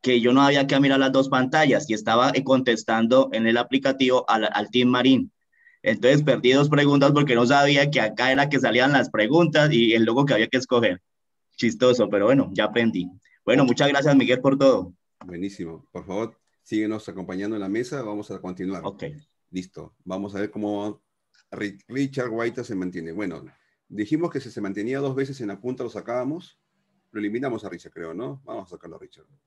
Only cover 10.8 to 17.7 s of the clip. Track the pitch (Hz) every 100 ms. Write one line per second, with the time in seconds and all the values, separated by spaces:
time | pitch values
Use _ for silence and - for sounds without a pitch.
10.8 | 110 90 _ _ _ _ _ - 117 76
11.8 | 127 120 104 104 104 139 - 95 107 120
12.8 | 113 92 - - _ _ - 131 135 120
13.8 | 143 139 147 139 113 127 135 135 135 110
14.8 | 90 - _ _ 90 87 98 98 85 80
15.8 | _ 90 85 95 113 _ _ _ _ 107
16.8 | 107 110 - 92 90 92 101 110 95